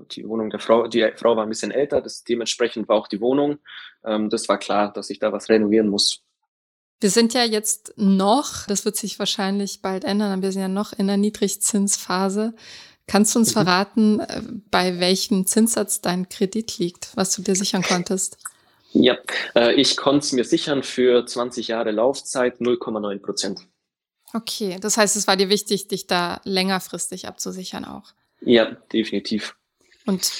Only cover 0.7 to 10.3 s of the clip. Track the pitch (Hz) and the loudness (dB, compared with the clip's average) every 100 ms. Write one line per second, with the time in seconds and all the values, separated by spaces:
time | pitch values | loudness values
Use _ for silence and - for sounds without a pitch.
0.7 | 113 113 120 110 - 117 113 107 107 107 | 4 4 2 2 2 2 2 0 -4 -4
1.7 | 113 143 139 113 - - 117 110 - 117 | -2 0 0 -4 -8 -4 -4 -2 -2 -2
2.7 | 117 98 107 - 101 117 139 147 147 - | -2 0 0 0 -2 0 2 0 -2 -10
3.7 | - - _ 110 107 107 110 - 101 - | -20 -20 _ -4 -2 -2 -2 0 -2 0
4.7 | 101 101 101 - 104 107 101 - 110 104 | 0 0 -4 -10 -4 -2 -2 2 4 4
5.7 | 110 107 101 - - _ _ _ _ _ | 4 4 2 0 -2 _ _ _ _ _
6.7 | _ _ - 202 226 233 247 233 214 214 | _ _ -2 0 4 2 2 0 0 -2
7.7 | - - - 196 190 202 254 302 - - | -6 -8 0 4 4 4 2 0 -6 -4
8.7 | 196 214 202 196 - 196 - 190 202 196 | -4 -2 -4 -6 -4 -4 -2 -2 -2 -4
9.7 | - 190 190 - 208 208 | -6 -6 -4 -2 0 0